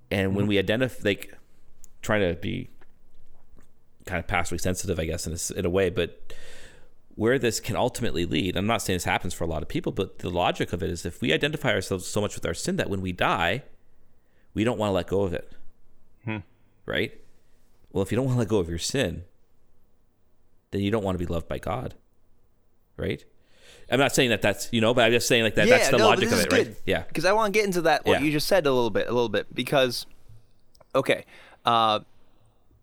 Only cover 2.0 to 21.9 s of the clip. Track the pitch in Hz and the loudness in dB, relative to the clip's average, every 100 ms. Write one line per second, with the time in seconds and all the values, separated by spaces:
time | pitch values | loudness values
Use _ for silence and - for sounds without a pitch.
2 | - 107 92 80 98 92 - - - - | -2 2 2 0 -6 -6 -10 -14 -16 -18
3 | - - - - - - - - - - | -16 -12 -12 -12 -14 -16 -18 -20 -20 -18
4 | - 87 - 92 85 87 95 92 95 85 | -8 -6 -2 0 0 0 0 0 -2 -2
5 | 82 80 85 82 - - 90 92 92 - | -2 -4 -4 -6 -6 -2 0 2 2 0
6 | 85 - - - - - - - - - | -2 -4 -8 -6 -6 -8 -12 -14 -18 -18
7 | - - 110 135 117 - - 85 120 - | -16 -2 2 2 0 -2 -2 0 -2 0
8 | 110 - 85 - 95 87 104 113 - 92 | -2 0 0 0 0 0 0 0 0 -2
9 | 90 90 90 - 85 78 - 156 165 135 | 0 0 -2 -4 -4 -4 -4 -4 -4 -4
10 | 98 - 92 87 101 175 135 87 90 87 | -4 -6 -4 0 0 0 -4 -4 -4 -4
11 | 123 - 123 156 147 156 131 104 - 95 | -8 -4 0 0 0 -2 0 0 -2 -4
12 | - 107 104 - - 87 - 175 90 98 | -2 -2 -2 -4 -6 -4 -4 -2 -2 -4
13 | 92 87 131 139 85 117 - - - - | -4 0 0 2 0 0 -6 -18 -20 -20
14 | - - _ _ - - 110 104 104 95 | -20 -20 _ _ -10 -2 0 0 0 0
15 | 85 92 98 85 - - - - - - | 0 0 0 -2 -8 -10 -10 -10 -16 -20
16 | - - 113 107 - _ _ _ - 65 | -20 -12 -8 -8 -8 _ _ _ -4 -2
17 | 117 - - - - - - - - 104 | -4 -8 -20 -20 -20 -20 -20 -20 -6 -4
18 | 98 107 135 123 98 107 82 85 - 135 | 0 0 0 0 2 2 2 -4 -4 -2
19 | 101 85 90 - _ - - - - _ | -2 -4 -12 -20 _ -20 -20 -20 -20 _
20 | _ _ _ _ _ _ _ 98 98 110 | _ _ _ _ _ _ _ -2 0 0
21 | 98 87 85 85 - 65 - 117 - | 0 -2 -2 -4 -4 -6 -6 -6 -8